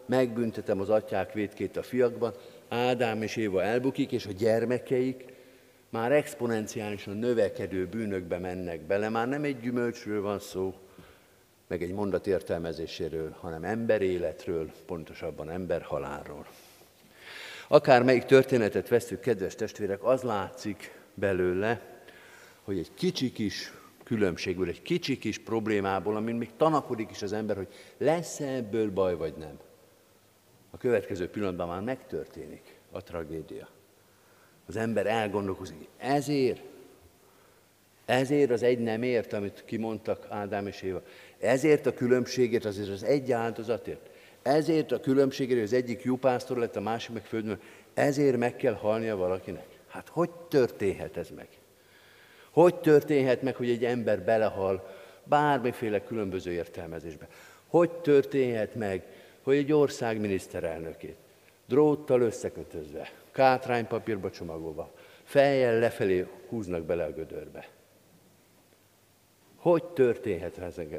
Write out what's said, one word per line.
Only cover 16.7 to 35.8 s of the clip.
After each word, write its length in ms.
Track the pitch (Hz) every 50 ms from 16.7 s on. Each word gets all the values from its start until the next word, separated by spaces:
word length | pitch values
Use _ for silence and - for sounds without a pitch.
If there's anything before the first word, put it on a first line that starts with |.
| - - - - _ _ - _ - - - - - - - - - - -
Akármelyik 560 | - - 151 - 151 131 120 123 127 127 120 120
történetet 640 | - 135 131 131 - 131 120 107 98 - 98 90
vesszük, 320 | - 120 113 - - 95 90
kedves 360 | - 127 113 92 92 85 -
testvérek, 480 | - 110 104 - - 104 92 98 98 -
az 180 | 117 131 127
látszik 800 | 127 120 107 98 92 87 - - - 107 95 - - - - - - - _
belőle, 760 | - 101 98 95 90 90 90 90 92 104 113 117 - - - - - - - - - - - - - - - - - _
hogy 140 | - 98
egy 140 | 87 80 - -
kicsi 380 | - 175 185 170 - 131 120
kis 420 | - - 110 98 - - - - - - - - - - -
különbségből, 640 | - 117 107 101 90 85 - - 104 87 90 92
egy 140 | 85 82 -
kicsi 360 | - - 170 175 - - 131
kis 220 | - - 110 98 -
problémából, 760 | - 101 113 113 104 110 107 101 95 95 95 95 85 104 107
amin 200 | 107 110 117 117
még 140 | 117 117 - -
tanakodik 520 | - 156 160 156 143 - - 123 110 107 92
is 100 | - -
az 120 | 107 95 104
ember, 220 | 107 110 104 101
hogy 120 | 98 92 - - - - - -
lesz-e 500 | _ 110 143 160 175 165 - - - 147
ebből 440 | 135 135 131 117 101 110 113 110 104
baj, 240 | 92 98 95 92 87
vagy 180 | 76 80 78 76
nem. 220 | 78 78 76 71 - - - - _ _ _ _ _ _ _ _ _ _ _ _ _ _ _ _ _ _ _
A 60 | -
következő 520 | - - 123 117 104 - - 104 87 90 -
pillanatban 380 | - 107 104 95 90 87 87
már 140 | 85 85 95
megtörténik 920 | 104 123 131 131 - - 92 78 - - - - 73 76 73 - - - - - _ _
a 120 | - 95 -
tragédia. 640 | - 87 85 80 73 82 80 76 - - 53 - - - _ _ _ _ _ _ _ _ _ _ _ _ _ _ _ _ _ _
Az 100 | - 90
ember 320 | 110 110 117 110 104 92
elgondolkozik, 800 | 101 110 113 107 104 95 104 101 95 92 90 92 85 80 78